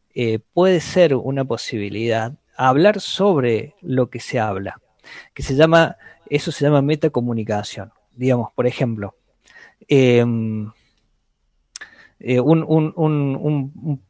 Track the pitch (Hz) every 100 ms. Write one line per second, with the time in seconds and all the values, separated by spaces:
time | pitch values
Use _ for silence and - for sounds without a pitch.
0 | _ - 117 110 - - 185 180 - 185
1 | 170 131 127 139 135 120 - 110 101 101
2 | 117 113 113 147 _ - 131 135 190 208
3 | - - 202 165 123 110 143 - 175 131
4 | 123 120 - 131 110 95 101 - _ _
5 | - - - - 139 135 160 165 165 -
6 | - - - 147 - - 143 143 139 156
7 | 156 123 120 113 107 104 101 - 98 _
8 | _ 120 127 123 110 - 123 - 123 110
9 | 101 - _ _ _ - - _ - 143
10 | 127 120 120 113 110 110 107 - _ _
11 | _ _ _ _ _ _ _ - - -
12 | - _ - 127 127 160 156 156 156 -
13 | 156 151 139 135 151 147 135 151 160 139
14 | -